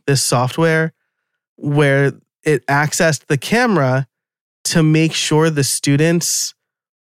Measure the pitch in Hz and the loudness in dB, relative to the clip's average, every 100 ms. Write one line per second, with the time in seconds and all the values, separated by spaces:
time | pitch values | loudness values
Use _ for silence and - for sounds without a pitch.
0 | - 139 - 127 127 - 165 160 160 - | -2 -2 0 -2 -2 0 0 0 -2 -8
1 | _ _ _ _ _ _ 147 143 143 139 | _ _ _ _ _ _ -2 2 2 2
2 | 139 - _ _ 156 139 - 143 147 - | 0 -4 _ _ -2 -2 0 -2 0 0
3 | 165 143 - 143 - 220 247 170 131 131 | 0 -2 -2 -4 -2 0 0 0 0 -2
4 | 131 _ _ _ _ _ - 170 156 156 | -4 _ _ _ _ _ -4 0 2 2
5 | 160 - - 151 165 147 135 - 143 143 | 0 -2 0 2 2 0 -2 -2 0 2
6 | 165 170 - - - - _ _ _ _ | 2 0 -2 -4 -6 -12 _ _ _ _